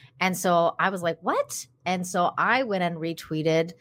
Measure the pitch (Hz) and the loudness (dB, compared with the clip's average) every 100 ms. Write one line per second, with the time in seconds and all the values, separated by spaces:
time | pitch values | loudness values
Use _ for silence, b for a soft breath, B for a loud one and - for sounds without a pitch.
0 | B B 185 180 185 170 170 - 180 190 | B B -2 0 2 4 4 2 0 0
1 | 170 165 190 466 571 - - _ 175 185 | -4 -4 -2 -2 -2 -8 -14 _ -4 -4
2 | 180 185 175 - 185 247 247 190 175 170 | -2 0 0 2 2 2 0 0 -2 -2
3 | 165 165 - 156 156 160 170 - | -6 -6 -6 -2 2 2 2 -4